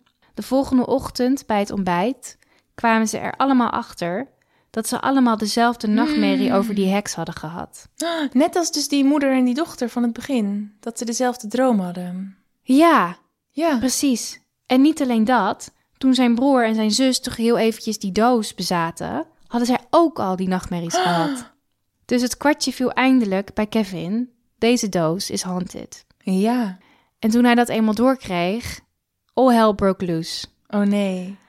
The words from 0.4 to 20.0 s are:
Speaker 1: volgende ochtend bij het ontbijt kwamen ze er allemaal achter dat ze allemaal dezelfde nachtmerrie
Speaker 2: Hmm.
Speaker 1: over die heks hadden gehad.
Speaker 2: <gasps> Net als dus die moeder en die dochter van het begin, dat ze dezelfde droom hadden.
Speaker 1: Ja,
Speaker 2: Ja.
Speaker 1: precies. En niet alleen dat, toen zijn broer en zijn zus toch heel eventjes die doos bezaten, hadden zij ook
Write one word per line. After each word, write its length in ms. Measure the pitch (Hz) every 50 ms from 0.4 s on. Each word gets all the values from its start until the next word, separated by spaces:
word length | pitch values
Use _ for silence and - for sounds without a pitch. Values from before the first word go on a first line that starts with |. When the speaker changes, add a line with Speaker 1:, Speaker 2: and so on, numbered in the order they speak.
Speaker 1:
volgende 440 | 208 - 254 262 277 269 269 254 240
ochtend 600 | - - 269 - - - - 247 247 269 269 -
bij 140 | - 220 208
het 120 | 202 208
ontbijt 640 | - 202 190 185 175 175 185 240 262 - - - - _ _ _ _ _ _ _ _
kwamen 320 | - - 233 226 220 220
ze 100 | 214 -
er 160 | - - - -
allemaal 320 | - 269 269 269 247 240 214
achter 580 | - - 226 - - - 175 170 175 202 269 - _ _ _ _ _ _ _ _
dat 160 | - 220 220
ze 140 | - 247 -
allemaal 360 | - 262 269 269 254 233 226
dezelfde 500 | 214 220 208 - 233 233 240 240 - -
nachtmerrie 600 | 214 208 240 - 311 302 - 294 285 285 269 254 254
Speaker 2:
Hmm. 80 | 247
Speaker 1:
over 180 | 247 240 226 208
die 120 | 202 196 185
heks 240 | 190 202 208 - -
hadden 200 | - 165 165 165
gehad. 520 | - - 156 170 180 - - - - - - _ _ 302 339
Speaker 2:
<gasps> 220 | 339 330 302 262
Net 240 | - 247 302 349 -
als 160 | 359 339 320
dus 160 | 320 302 285
die 160 | - 294 285 269
moeder 260 | 269 294 302 285 269
en 120 | 262 262 254
die 80 | 247 247
dochter 360 | 277 330 330 - - 254 226
van 140 | - 247 240
het 100 | 240 233
begin, 600 | - - - 277 240 208 202 202 208 208 208 _ _
dat 180 | - 233 233
ze 80 | - 247
dezelfde 420 | 226 233 - 262 247 240 240 -
droom 320 | 208 - 254 262 262 240 202
hadden. 580 | 185 180 175 180 180 180 180 185 190 196 196 _ _ _ _ _
Speaker 1:
Ja, 560 | _ - 254 277 330 339 311 240 185 170 175 - _ _ _ _ _ _
Speaker 2:
Ja. 280 | _ 277 320 330 294
Speaker 1:
precies. 600 | 240 233 254 240 - - 285 247 214 - - - - _ _ _ _ _
En 160 | _ 254 262
niet 200 | 269 311 311 -
alleen 220 | 285 254 240 226 220
dat, 460 | 214 254 233 190 202 - - - - _ _ _ _ _
toen 160 | _ - 262 254
zijn 220 | 240 254 240 233
broer 300 | 226 262 285 277 254 233
en 100 | 220 220
zijn 160 | 220 214 214
zus 280 | 208 233 269 262 254 -
toch 160 | - 254 -
heel 220 | - 226 226 233
eventjes 420 | - 226 226 220 - - 226 214 -
die 120 | - 196
doos 440 | 180 208 220 247 254 226 208 - -
bezaten, 720 | - 185 - 185 170 165 165 170 - - - - 277 330 - _ _ _
hadden 200 | - - 240 240
zij 120 | 240 254 - - _
ook 300 | - 320